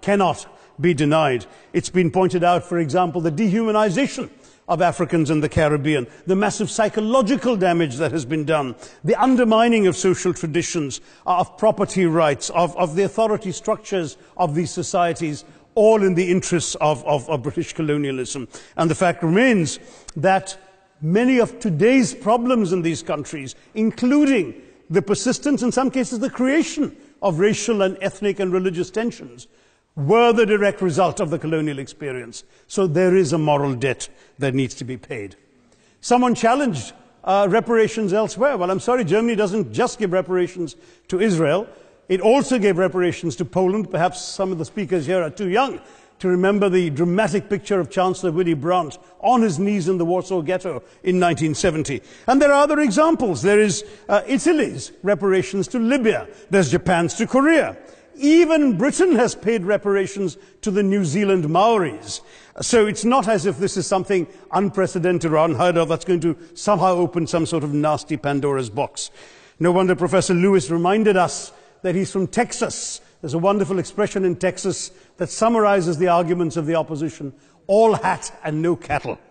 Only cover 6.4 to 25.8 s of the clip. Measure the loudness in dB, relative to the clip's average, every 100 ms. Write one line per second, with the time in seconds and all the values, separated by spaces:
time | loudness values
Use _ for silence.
6.4 | 0 -2 -6 -2 -2 0 0 0 2 0
7.4 | 0 0 2 2 0 -2 -4 -4 -4 -4
8.4 | -2 -2 -2 -8 -18 -10 -2 2 2 4
9.4 | 4 4 4 4 2 2 0 0 -2 -4
10.4 | -4 -4 -4 -4 -6 -8 -16 -14 -2 0
11.4 | -2 0 0 0 -2 0 2 4 2 0
12.4 | -2 0 -2 0 -4 0 -2 0 0 0
13.4 | -4 -8 -4 -4 -4 -6 -6 -10 -20 -4
14.4 | -2 -2 -4 -4 -4 0 0 -2 -6 -8
15.4 | -14 -20 _ 2 4 6 2 2 2 0
16.4 | 0 -4 -4 -2 0 0 0 -2 -2 -6
17.4 | -4 -6 -8 -6 -4 -2 -2 -6 -8 -10
18.4 | -12 -16 -16 -2 -2 0 0 0 0 2
19.4 | 4 2 0 -4 -16 -20 -16 -2 0 0
20.4 | -2 -18 -20 _ _ _ 0 2 4 4
21.4 | 2 -2 -4 2 4 4 2 -2 0 0
22.4 | 2 2 2 0 -2 -4 -6 -6 -6 -12
23.4 | -12 -16 _ -2 -2 0 2 4 4 2
24.4 | 0 -8 -20 _ _ -2 0 -2 0 -2
25.4 | 0 0 0 0